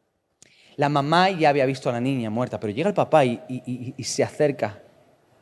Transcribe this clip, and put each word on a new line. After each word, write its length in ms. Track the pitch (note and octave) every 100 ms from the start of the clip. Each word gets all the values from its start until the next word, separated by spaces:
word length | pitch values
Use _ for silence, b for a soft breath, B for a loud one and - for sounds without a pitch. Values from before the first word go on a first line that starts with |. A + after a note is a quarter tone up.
| _ _ _ _ b b b -
La 120 | C#3+
mamá 400 | D3 C#3 E3+ F#3
ya 200 | F#3 D#3
había 160 | C#3+ C3
visto 240 | C3+ C#3+
a 40 |
la 60 | A#2+
niña 300 | B2+ C3+ A2
muerta, 300 | A2 B2 G#2+
pero 120 | A2
llega 160 | G#2 G3
el 80 | F3+
papá 300 | C3 D#3 B2+
y, 160 | A#2 -
y, 120 | B2+ -
y, 280 | B2 B2 -
y 60 | -
se 180 | -
acerca 580 | A#2 - D3+ C3 G#2+ G2+ - _ _ _ _ _